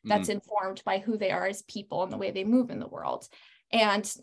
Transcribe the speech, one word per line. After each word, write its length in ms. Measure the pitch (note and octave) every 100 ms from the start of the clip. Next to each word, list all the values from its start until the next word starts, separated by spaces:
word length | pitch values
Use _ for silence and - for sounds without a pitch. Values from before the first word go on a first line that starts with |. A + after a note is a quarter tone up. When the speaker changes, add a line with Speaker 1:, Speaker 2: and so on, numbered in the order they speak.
Speaker 1:
that's 260 | G#3+ G#3 F#3+
Speaker 2:
Mm. 40 |
Speaker 1:
informed 500 | G3+ - G#3 F#3+ G3 -
by 140 | G3
who 180 | G#3 A3
they 140 | G3
are 160 | F3+ F#3+
as 160 | G3+
people 400 | - G#3 G3+ D#3+
and 80 | F#3+
the 40 | G#3+
way 120 | F#3+
they 140 | F#3+
move 260 | G3+ B3 A#3+
in 100 | -
the 80 | -
world. 400 | - C#2 B1 - - - _ _
And 400 | A3+ G#3+ G3+ G#3 -